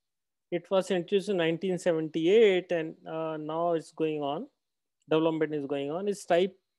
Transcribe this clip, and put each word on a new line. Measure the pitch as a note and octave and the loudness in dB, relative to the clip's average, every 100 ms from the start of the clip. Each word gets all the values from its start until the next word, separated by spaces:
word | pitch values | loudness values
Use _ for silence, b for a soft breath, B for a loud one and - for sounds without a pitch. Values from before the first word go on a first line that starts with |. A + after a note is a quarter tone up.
| _ _ _ _ _ | _ _ _ _ _
It | F3 E3+ | -8 0
was | F#3+ F#3 | 0 0
introduced | F#3+ E3+ G3+ F3+ | -2 0 -2 0
in | F#3+ | 0
nineteen | E3 E3 F#3+ F3 | 0 0 -2 -2
seventy-eight, | F#3 D#3+ D#3+ E3 D#3+ G#3+ A3 F#3 F3 | 0 0 -2 0 4 6 6 4 0
and, | E3+ D#3+ E3 F3 | -4 -4 -10 -12
uh, | D#3+ D#3+ D#3 | -8 -6 -8
now | D3+ D#3+ F3 | -6 -2 0
it's | E3 D3+ | -2 -4
going | - D#3+ D3+ | -4 -4 -2
on. | C#3+ D3+ C#4 _ _ _ _ _ - | -4 -6 -10 _ _ _ _ _ 0
Development | D#3 E3 D#3+ D#3 | 2 2 0 -2
is | D3+ C#3 | -2 -4
going | C#3 C#3 | -4 -4
on. | D#3+ G3+ | -4 -4
Its | G3 - | -4 0
type | F3 F#3+ - _ | 2 2 -2 _